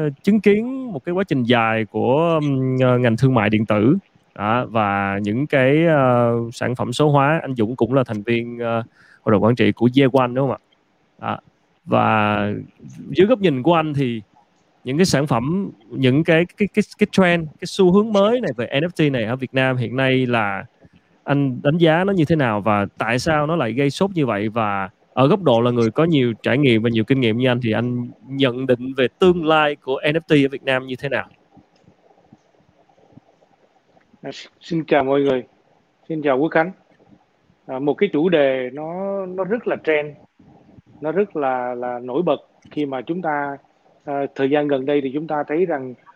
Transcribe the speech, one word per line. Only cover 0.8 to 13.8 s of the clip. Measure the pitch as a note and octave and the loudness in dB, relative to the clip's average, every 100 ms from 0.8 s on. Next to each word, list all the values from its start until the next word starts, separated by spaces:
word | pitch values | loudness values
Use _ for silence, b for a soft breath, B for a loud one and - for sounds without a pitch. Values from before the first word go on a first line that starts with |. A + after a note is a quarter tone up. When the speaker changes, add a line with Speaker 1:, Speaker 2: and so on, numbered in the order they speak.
| B3+ | -10
Speaker 1:
một | D3+ F3 | -10 -6
cái | |
quá | F3+ G3 | -4 -2
trình | C#3 | -2
dài | A#2 A#2+ A2+ A2+ G#2+ | 2 2 2 0 -2
của, | A2 A2 C#3+ E3+ D#3+ | -2 0 2 2 0
ừm, | D3 C3 C3 C3 | 0 -2 -2 0
ờ, | B2+ B2 | 2 2
ngành | A#2+ A2 | 2 2
thương | C3+ | 2
mại | B2 G#2+ | 2 2
điện | G#2+ A2+ | 0 0
tử. | G#2 A#2 F#3+ - _ _ - | 2 2 2 -4 _ _ -8
Đó, | G#2 A#2+ B2 | -2 -2 -2
và | A2+ G2+ G2+ G2 G2 | -2 0 0 -2 -2
những | G#2 A#2 D3 | -2 -4 0
cái, | C#3 B2+ D3+ E3+ | 2 2 4 4
ờ, | D3 B2+ A#2+ A#2+ A#2 A#2 | 4 4 2 2 0 -4
sản | - A2+ B2 | -6 -4 -4
phẩm | A2 | -4
số | B2+ D3+ | 0 2
hóa. | C#3+ C#3 E3 | 4 2 0
Anh | C3+ B2 | -4 -2
Dũng | G#2+ C3 | -2 0
cũng | A2+ | 0
là | C3+ | 0
thành | A#2+ G#2 | -2 -4
viên, | A2 A#2 A#2 A#2+ | -2 -4 -4 -6
ờ, | A#2 A2+ A2 b b b | -4 -4 -6 b b b
hội | - | 0
đồng | G2+ | 2
quản | G#2+ B2 | 2 4
trị | G#2 | 2
của | - A#2+ C3 | 2 2 4
Year | C3+ | 4
One | C3 B2 | 4 2
đúng | B2+ C3+ | 0 -2
không | |
ạ? | G2+ _ _ _ _ _ _ | -4 _ _ _ _ _ _
Đó. | A2 G#2+ - _ _ _ - | -8 -8 -10 _ _ _ -2
Và | A#2 A2+ A2 G#2 G#2 G#2 G#2 G2+ _ C3+ B2+ - | 2 2 2 2 0 -2 -6 -10 _ -20 -18 -4
dưới | C#3+ G#3 | 2 2
góc | A#3+ | 4
nhìn | F#3 C3 | 2 0
của | D3+ | 2
anh | E3+ | 0